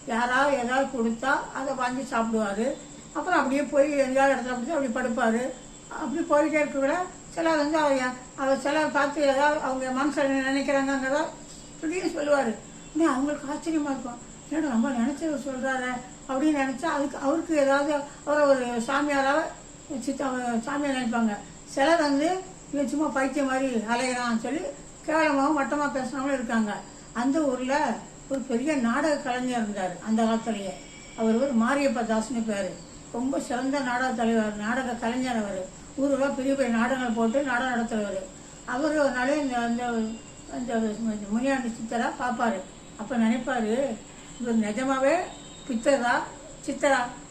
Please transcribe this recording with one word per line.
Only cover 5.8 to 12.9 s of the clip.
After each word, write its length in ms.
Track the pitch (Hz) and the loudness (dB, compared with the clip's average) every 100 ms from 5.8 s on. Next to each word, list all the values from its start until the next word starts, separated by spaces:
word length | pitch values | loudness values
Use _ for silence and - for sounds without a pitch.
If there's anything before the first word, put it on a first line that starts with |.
| - | -14
அப்படி 360 | - 302 294 | -8 -4 -2
போயிட்டே 360 | - 294 302 302 | 4 4 4 2
இருக்கக்குள்ள 340 | 294 285 269 339 370 - - | 2 2 2 2 -2 -8 -10
சிலர் 260 | - 330 311 | -2 2 2
வந்து 220 | 294 320 | 2 2
அவர் 180 | 294 269 | 4 2
யா-, 440 | 254 247 - - | 0 -4 -10 -4
அவர் 200 | 269 269 | 0 2
சிலர் 320 | 277 302 294 | 2 2 2
பார்த்து 300 | 285 277 311 | 2 0 4
ஏதாவது 380 | 277 262 294 302 | 4 6 4 4
அவங்க 300 | 269 262 262 | 0 -2 -2
மனசுல 340 | 254 294 302 | 0 0 2
என்ன 280 | 277 269 262 | 2 2 2
நினைக்கிறாங்கங்கிறத 720 | 277 277 277 269 269 262 285 320 - - - - - | 0 2 2 2 0 0 0 -2 -6 -16 -18 -18 -8
திடீர்னு 400 | 320 359 349 320 | -6 -2 -2 -2
சொல்லுவாரு. 340 | 294 285 233 208 - - - | 2 2 2 -2 -8 -18 -6